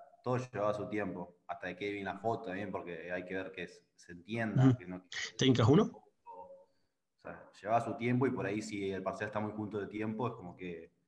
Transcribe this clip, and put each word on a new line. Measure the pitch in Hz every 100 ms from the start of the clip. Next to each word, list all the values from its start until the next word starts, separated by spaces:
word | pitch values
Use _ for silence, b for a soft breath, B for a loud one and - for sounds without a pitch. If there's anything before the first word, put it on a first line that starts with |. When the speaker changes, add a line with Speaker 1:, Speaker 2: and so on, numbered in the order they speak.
| - _
Speaker 1:
todo | 123 123
llevaba | 123 101 104
su | 104 92
tiempo, | 107 95 90 87 - -
hasta | 87 90
que | 92
quede | 101
bien | 101 95
la | 90
foto | 113 104 92
también, | 92 101
porque | 92 82 82 85
hay | 90 90
que | 92
ver | 92
que | - 87
se, | - _ _
se | -
entienda, | 87 101 117 113 104 131
Speaker 2:
Ujú. | 123
Speaker 1:
que | 90
no | 90 - B B -
Speaker 2:
¿Técnicas | 131 123 113
uno? | 156 233 - _ _
Speaker 1:
O | - - - - 539 _ _ _ _ _
sea, | 87 85 - -
llevaba | 98 117
su | 110 101
tiempo | 117 123 131
y |
por | 123 95
ahí | 107
si | 107 104 98
el | 95
parcial | 95 95 104
está | 107
muy | 104
junto | 104 104 104
de | 92
tiempo, | 104 110 110 120
es | -
como | 90 87
que | 90 82 82 _